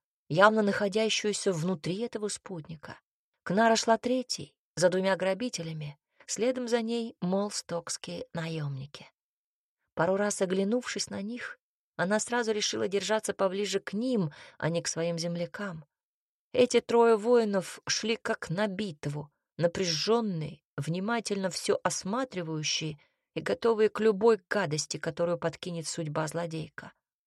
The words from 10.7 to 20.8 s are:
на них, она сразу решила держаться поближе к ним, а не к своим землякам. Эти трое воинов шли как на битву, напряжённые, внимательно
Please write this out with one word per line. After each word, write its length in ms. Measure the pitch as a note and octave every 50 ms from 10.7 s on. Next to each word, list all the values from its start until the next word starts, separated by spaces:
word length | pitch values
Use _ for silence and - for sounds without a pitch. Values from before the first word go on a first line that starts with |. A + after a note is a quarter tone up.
| A#3 B3+ A#3+ - - G3 - -
на 120 | G3 G3+
них, 360 | G3 G#3+ A#3+ A#3+ - - - - _ _ _ _ _ _ _
она 220 | - E3+ F#3 G#3+ G#3+
сразу 340 | - - A#3+ B3 A#3 A3
решила 360 | G#3+ G#3+ G3+ - - A3 A3 G3
держаться 460 | F3+ G3+ F#3+ F#3 G#3+ A3 - - F#3+
поближе 440 | - G3 F#3 F3+ G3 G#3 F#3+ F#3+ G3
к 140 | F#3+ -
ним, 400 | F#3+ G#3 A#3+ C4 B3+ G#3+ F3 D3 - - - - - _
а 100 | - D#3
не 140 | E3+ E3+
к 60 | D#3+ -
своим 300 | - E3 E3 E3+ E3+ D#3+
землякам. 640 | E3 F3 E3+ E3+ F3 E3+ - - G#3 G3 E3+ D#3+ - _ _ _ _ _ _ _ _ _ _ _ _ _ - -
Эти 220 | B3 A#3+ - A#3
трое 380 | - - A#3 A#3 A#3 A#3 A3+ G#3
воинов 640 | G#3 A#3+ B3 A#3 A3+ G#3 G3 F#3+ E3 - - - _
шли 300 | - - - - G#3+ A3+
как 320 | - - - A3+ - - -
на 180 | D#3 F#3+ G#3+
битву, 640 | G#3+ F#3 F#3 A3 F#3+ D3+ - - D3 C#3+ D3+ D3 - _ _ _ _ _ -
напряжённые, 1040 | D#3+ E3+ E3+ F#3 F#3+ E3+ D#3+ D3+ D3+ G3+ A3+ A#3 A3+ G#3 F3+ D#3 D3+ - - - _ _ _
внимательно 720 | -